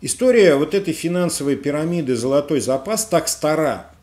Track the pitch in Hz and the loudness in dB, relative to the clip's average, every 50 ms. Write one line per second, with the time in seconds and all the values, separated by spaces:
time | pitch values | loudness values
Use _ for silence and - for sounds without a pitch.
0 | - - - - 247 254 247 233 202 175 143 143 147 147 - 202 196 196 - - | -8 -8 -4 0 2 4 6 6 6 6 6 4 2 0 0 -2 -2 -2 -6 -4
1 | - 165 175 180 180 170 - - 143 143 139 - - 143 143 147 156 165 175 170 | -4 -2 -2 0 -2 -2 -2 -4 -2 -2 -2 -2 -2 -4 -4 -2 -2 -2 -2 -2
2 | 156 127 127 117 113 131 135 143 143 - 165 135 117 120 131 135 - 196 220 214 | -2 -2 -2 -2 0 0 0 0 0 0 -2 -2 0 0 -2 -2 -2 -4 -4 -4
3 | - - - 165 - - - - - 151 156 156 160 143 117 - - - - _ | -4 0 0 0 0 -2 -6 -4 -2 -2 0 0 0 0 -2 -4 -8 -16 -20 _